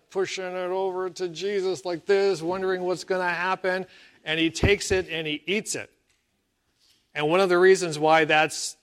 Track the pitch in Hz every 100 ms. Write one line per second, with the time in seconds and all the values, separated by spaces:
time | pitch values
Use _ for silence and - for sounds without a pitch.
0 | _ 190 185 - 185 185 180 190 190 180
1 | 185 170 180 160 190 208 185 175 185 170
2 | - 196 196 175 160 185 190 185 180 180
3 | - 185 180 170 180 190 190 185 185 -
4 | - _ 156 160 165 160 190 202 - 190
5 | 165 160 156 151 - 202 - 135 101 _
6 | _ _ _ _ _ _ _ _ _ _
7 | _ 147 151 175 196 175 185 190 175 151
8 | 156 160 156 156 156 - - -